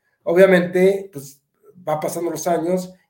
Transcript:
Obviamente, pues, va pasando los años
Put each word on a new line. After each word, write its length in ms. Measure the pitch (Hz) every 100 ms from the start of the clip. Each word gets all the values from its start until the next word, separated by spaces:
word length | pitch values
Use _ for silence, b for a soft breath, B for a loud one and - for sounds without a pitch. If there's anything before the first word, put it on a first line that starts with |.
| _ _
Obviamente, 840 | 160 170 190 180 175 180 190 196 -
pues, 280 | 139 - - _ _ _ - 151
va 120 | 156
pasando 320 | 165 170 170
los 160 | 151 180
años 480 | 165 165 185 180 B